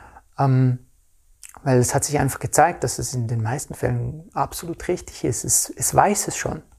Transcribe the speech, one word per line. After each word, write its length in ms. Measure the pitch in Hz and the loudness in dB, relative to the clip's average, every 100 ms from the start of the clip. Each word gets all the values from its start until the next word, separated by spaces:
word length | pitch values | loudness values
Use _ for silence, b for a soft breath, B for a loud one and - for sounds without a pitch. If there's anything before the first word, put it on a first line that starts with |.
| B B B - | B B B 0
Ähm, 400 | 139 131 127 127 - _ _ _ _ _ - - | 4 6 4 2 -4 _ _ _ _ _ -20 -6
weil 160 | - 127 | 2 4
es 160 | 120 139 | 4 2
hat 80 | |
sich 160 | - 143 | 0 0
einfach 200 | 139 - | 0 -2
gezeigt, 440 | 131 - 160 170 | 0 4 4 4
dass 160 | 127 - | -4 -4
es 140 | 123 | -4
in 140 | 127 117 | -4 -2
den 140 | 120 | -2
meisten 340 | 110 143 - - | -2 -4 -6 -4
Fällen 540 | 123 120 120 156 180 | -2 -2 -4 -8 -8
absolut 540 | - 139 - 175 160 - | -4 -4 -4 -10 -8 -4
richtig 340 | 180 - - | -4 -6 -6
ist. 220 | 151 123 - | -4 -2 0
Es, 240 | - - | 0 -2
es 260 | - 131 135 | -4 -2 0
weiß 320 | 170 208 - | 0 0 -4
es 80 | - | -4
schon. 240 | - 156 - | -6 -8 -12